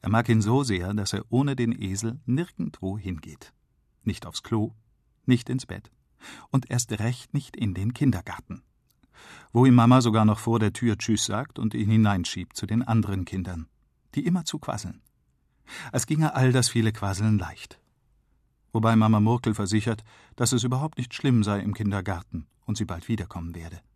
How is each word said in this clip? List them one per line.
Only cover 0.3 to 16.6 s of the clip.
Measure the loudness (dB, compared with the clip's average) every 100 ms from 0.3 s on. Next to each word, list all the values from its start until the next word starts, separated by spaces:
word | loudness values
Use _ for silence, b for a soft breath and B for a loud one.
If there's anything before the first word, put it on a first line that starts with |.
| 2
so | 4 2
sehr, | 0 -2 -2
dass | -4 -4
er | -6 -2
ohne | 0 0 0
den | -2 -2
Esel | -6 -6 -6 -8 -4
nirgendwo | -2 -4 -8 -10 -8 -8 -8
hingeht. | -8 -12 -12 -20 -20 _ _ _ _ _
Nicht | -8 -8 -10
aufs | -14
Klo, | -4 -2 -2 -6 _ _ _ _ 0
nicht | 0 0
ins | -8 -6
Bett | -14 -16 _ _ _ B B B
und | -4 -2
erst | -4 -4 -4
recht | -4 -4 -6
nicht | -8 -8 -6
in | -6
den | -2 -4
Kindergarten, | 0 0 0 -6 -14 -14 -18 _ _ _ _ _ B B B B
wo | 6 8
ihm | 8
Mama | 8 8
sogar | 6 4 4
noch | 2
vor | 0 0
der | 0
Tür | 0 -2 -2
Tschüss | 0 0 0
sagt | -4 -6 -6
und | -4
ihn | -2 2
hineinschiebt | 4 4 2 -4 -8 -10 -10
zu | -4
den | -2
anderen | 0 0 0 -4 -4
Kindern, | -6 -8 -10 -14 _ _ _ _ -6
die | -2
immerzu | -2 -4 -8
quasseln. | -8 -8 -8 -14 _ _ _ _ _ _ B B B
Als | -4 -2
ginge | 0 2 4
all | 4
das | 4